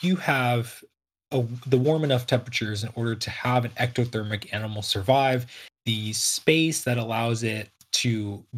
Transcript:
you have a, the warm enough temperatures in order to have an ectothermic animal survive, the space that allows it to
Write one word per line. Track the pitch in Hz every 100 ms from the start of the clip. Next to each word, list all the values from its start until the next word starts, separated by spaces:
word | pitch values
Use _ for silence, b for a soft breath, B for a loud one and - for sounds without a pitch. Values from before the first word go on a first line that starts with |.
you | 180 185
have | - 139 123 123 117 - - _ _ _ -
a, | 135 117 123 131
the | 127
warm | 135 156
enough | 151 127 123
temperatures | 123 - - 107 107
in | 110
order | - 117 107
to | -
have | - 123 123
an | 120 -
ectothermic | 123 123 120 110 104 107 -
animal | 107 110 104
survive, | 104 104 95 135 135 127 123 B B _ -
the | 110 107
space | 110 - - - 160 160 156
that | - 120
allows | 113 113 117 113
it | 117 107 104 _ -
to | - 123 110 104 101 -